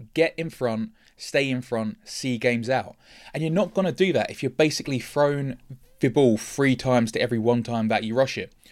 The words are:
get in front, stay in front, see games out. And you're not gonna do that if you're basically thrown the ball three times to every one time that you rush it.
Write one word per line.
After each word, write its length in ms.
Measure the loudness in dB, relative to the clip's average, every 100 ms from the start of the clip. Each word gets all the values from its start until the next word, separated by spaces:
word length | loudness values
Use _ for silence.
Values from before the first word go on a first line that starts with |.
| -4
get 200 | 0 0 0
in 140 | -8
front, 400 | -4 -2 -2 -6 _ _ -20
stay 340 | -4 0 0
in 120 | -2
front, 360 | -2 -4 -4 -8 -14
see 320 | -8 -4 0
games 320 | 0 0 0
out. 260 | -2 -4 -14 _ -20 -10
And 100 | -4
you're 80 | 0
not 220 | 0 0
gonna 180 | 0 0
do 200 | 2 2
that 180 | 2 0
if 100 | -4
you're 80 | -2
basically 500 | 2 2 0 -4 -6
thrown 580 | -2 0 2 0 -4 -8 -16 -20 -20 -2
the 100 | 2
ball 280 | 4 4 4
three 380 | -2 0 2 2
times 360 | 2 2 2
to 80 | 0
every 160 | -2 0
one 260 | 2 0
time 240 | 0 -2 0
that 140 | 0
you 120 | 0 0
rush 220 | 0 -2
it. 160 | -10 _ _